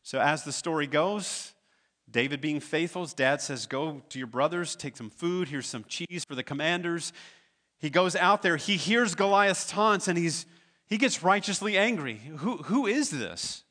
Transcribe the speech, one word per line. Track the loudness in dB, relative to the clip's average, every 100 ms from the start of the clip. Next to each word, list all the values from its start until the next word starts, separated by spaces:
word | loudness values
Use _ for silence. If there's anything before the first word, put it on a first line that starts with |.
So | -4 2
as | 2 2
the | -4
story | -6 -2 -2 0
goes, | 0 0 -2 -6 -10 -12 _ _ _ _ _ _
David | -2 -2 -2
being | -4 -4
faithful, | -4 -4 -4 -6
his | -8
dad | -2 0 0
says, | -4 -8 -6
"Go | -6 -6 -8 _
to | -10
your | -6
brothers, | -2 0 0 -6 -8
take | -10 -10
some | -14
food, | -6 -4 -2 -4
here's | -6 -8
some | -10 -10
cheese | -10 -8 -10 -8
for | -8
the |
commanders." | -6 -2 0 0 -2 -4 -6 -12 -20 -20 _ _ _ _
He | 2
goes | 4 4 4
out | 4 4
there, | 4 2
he | 2 0
hears | 4 4 4 2
Goliath's | 4 6 6 2 -2
taunts, | 2 4 4 2
and | 2
he's, | 0 -2 -8 _ _ _ _
he | 0
gets | 2 2
righteously | 4 4 2 -2 2 4
angry. | 4 2 -4 -8
"Who, | -12 -6 -4 -4
who | 0 0 2
is | 0 0
this | -2 -4 -6 -8 -10 _